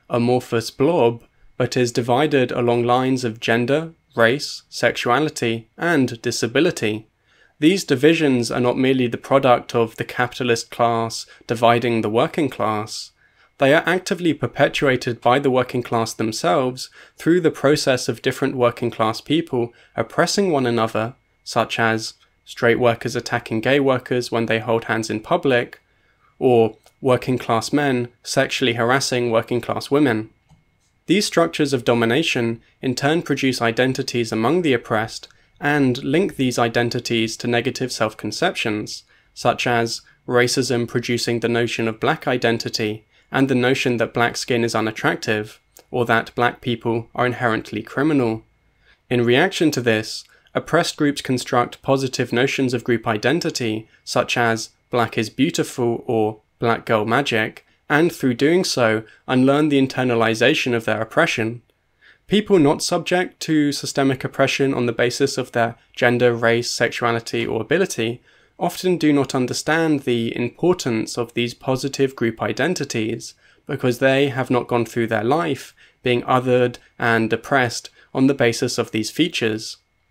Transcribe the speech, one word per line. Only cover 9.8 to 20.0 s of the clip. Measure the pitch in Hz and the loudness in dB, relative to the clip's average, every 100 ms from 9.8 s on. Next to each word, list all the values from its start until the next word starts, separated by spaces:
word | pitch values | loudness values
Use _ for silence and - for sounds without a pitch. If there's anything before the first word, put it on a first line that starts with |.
| 113 - | 0 -2
the | |
capitalist | - - 123 - 123 113 - | -6 -4 -4 -2 -2 -2 -2
class | - 117 117 113 - - - - | -2 0 0 -4 -8 -14 -16 -6
dividing | 117 117 120 123 117 | 2 4 4 2 0
the | 107 | 0
working | 113 160 - 139 | 0 0 -2 -4
class. | - 107 107 107 - - _ _ _ _ - | -2 -2 -2 -6 -12 -16 _ _ _ _ 0
They | 135 160 | 2 4
are | - | 2
actively | 185 - 175 175 | -2 -2 -2 0
perpetuated | - 120 - 147 - 143 127 127 120 | -2 -4 0 0 2 0 0 -2 -2
by | 123 131 | 2 2
the | 139 | 2
working | 127 123 127 | 0 0 -4
class | - 117 113 - | -2 -2 -2 -4
themselves | 113 110 170 170 127 127 - - - - | -4 -2 0 0 0 -4 -12 -18 -20 -4
through | 156 180 | 2 4
the | 160 | 2
process | - 139 151 - 127 - | 2 2 2 2 0 -2
of | 123 | -2
different | 135 - 135 135 | -4 -2 -2 2
working | 120 - 120 | 0 0 -4
class | - 110 113 | 0 -2 -2
people | - 156 165 123 120 - _ | -2 -2 0 -4 -4 -8 _
oppressing | - | -6